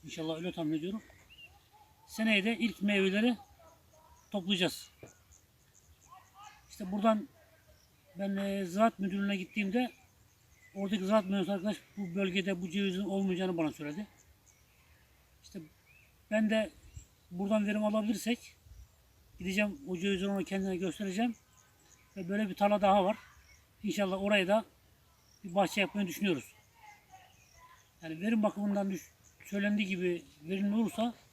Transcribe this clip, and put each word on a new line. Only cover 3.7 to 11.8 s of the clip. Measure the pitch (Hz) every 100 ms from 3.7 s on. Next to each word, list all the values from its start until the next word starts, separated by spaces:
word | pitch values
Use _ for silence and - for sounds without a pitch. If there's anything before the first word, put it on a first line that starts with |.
| - _ - - - _
toplayacağız. | 208 175 196 180 - - - - - _ - _ _ _ _ _ - - 762 - 392 - - -
İşte | - 190
buradan | 202 214 214 - - - _ _ - _ _ _ 175
ben, | 196 196
e, | 196 196 185
ziraat | 180 226 -
müdürlüğüne | 196 196 196 196
gittiğimde | 185 - 196 220 247 - - _ - _ _ - -
oradaki | 196 196 202
ziraat | 185 220
mühendisi | 185 196 180
arkadaş | 196 196 -